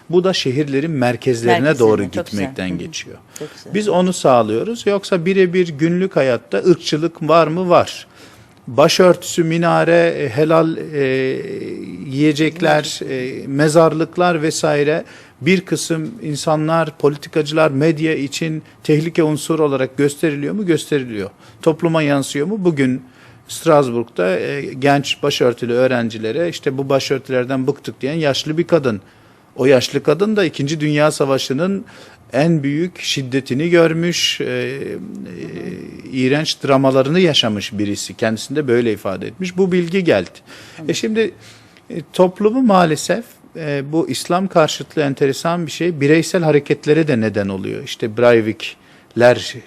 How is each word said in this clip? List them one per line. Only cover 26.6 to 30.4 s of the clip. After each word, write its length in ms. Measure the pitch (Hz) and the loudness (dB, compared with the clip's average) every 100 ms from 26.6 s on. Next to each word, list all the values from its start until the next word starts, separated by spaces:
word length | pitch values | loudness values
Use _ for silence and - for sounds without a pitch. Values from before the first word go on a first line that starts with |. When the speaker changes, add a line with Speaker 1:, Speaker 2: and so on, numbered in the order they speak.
| 143 131 | -4 -4
Speaker 1:
"Bu 120 | 135 | 0
başörtülerden 800 | 139 - 139 - 127 123 135 131 | 0 0 -4 -2 -2 0 -2 -2
bıktık." 340 | 139 - - | -4 -8 -8
diyen 120 | 131 | -6
yaşlı 440 | 165 147 127 151 156 | -2 0 0 -2 -4
bir 100 | 170 | 0
kadın. 340 | 165 135 101 - _ _ _ _ - | 2 2 -2 -6 _ _ _ _ 0
O 100 | 127 | 4
yaşlı 380 | 127 - 143 | 4 4 -2
kadın 320 | 156 151 208 | 0 0 0
da 100 | 208 | 0